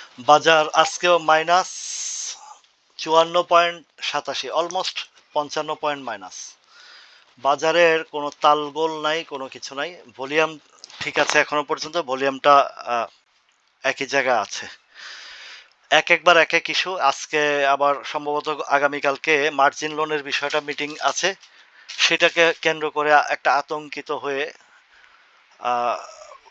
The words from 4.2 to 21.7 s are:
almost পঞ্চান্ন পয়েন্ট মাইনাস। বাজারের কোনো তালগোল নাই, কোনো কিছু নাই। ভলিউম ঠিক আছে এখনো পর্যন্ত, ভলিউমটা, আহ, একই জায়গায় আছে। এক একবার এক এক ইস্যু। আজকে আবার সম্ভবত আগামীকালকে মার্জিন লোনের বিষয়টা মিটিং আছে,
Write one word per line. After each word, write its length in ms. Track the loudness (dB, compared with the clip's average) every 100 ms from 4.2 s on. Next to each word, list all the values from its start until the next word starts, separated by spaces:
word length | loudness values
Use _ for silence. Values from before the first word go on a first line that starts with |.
| -4 -6 -4
almost 480 | -2 -2 -4 -6 -8 -12 _ _
পঞ্চান্ন 420 | -4 -4 -4 -6 -4
পয়েন্ট 280 | -4 -6
মাইনাস। 520 | -8 -12 -14 -16 -18 -20 _ -20 -20 -20 -20 -20 _ _
বাজারের 680 | -2 0 2 4 4 2
কোনো 280 | -4 -8 -8 2
তালগোল 600 | 4 4 0 -4 -4 -2
নাই, 220 | -4 -4
কোনো 240 | -6 -10 -12
কিছু 280 | -14 -12 -8
নাই। 260 | -8 -10 -18 -12
ভলিউম 420 | -4 0 0 -4 _ _ -20 -12
ঠিক 200 | -4 -2
আছে 200 | 2 2
এখনো 240 | 2 -2
পর্যন্ত, 340 | -4 -6 -6 -6
ভলিউমটা, 640 | -4 -2 -2 2 6 6
আহ, 480 | 4 -2 -6 -4 -6 _ _ _ _ _ _ _
একই 220 | -4 -4 -2
জায়গায় 340 | -2 2 0
আছে। 280 | -2 -8 -14 -18 _ -20 -20 -18 -20 -20 -20 -20 -20 _ 2
এক 220 | 2 4
একবার 260 | 4 6 6
এক 160 | 4
এক 160 | 0 -2
ইস্যু। 280 | -4 -4 0
আজকে 680 | 0 -2 -4 -2 0 2 2
আবার 280 | 2 2 0 -4
সম্ভবত 560 | -8 -4 -4 -4 -6
আগামীকালকে 880 | 0 2 2 0 -2 -2 0 0 0
মার্জিন 440 | 2 2 0 -6 -4
লোনের 280 | -4 -4
বিষয়টা 380 | -4 -6 -2 -4
মিটিং 340 | -4 -6 -8 -4
আছে, 360 | -4 -2 -4 -4 -14 _ _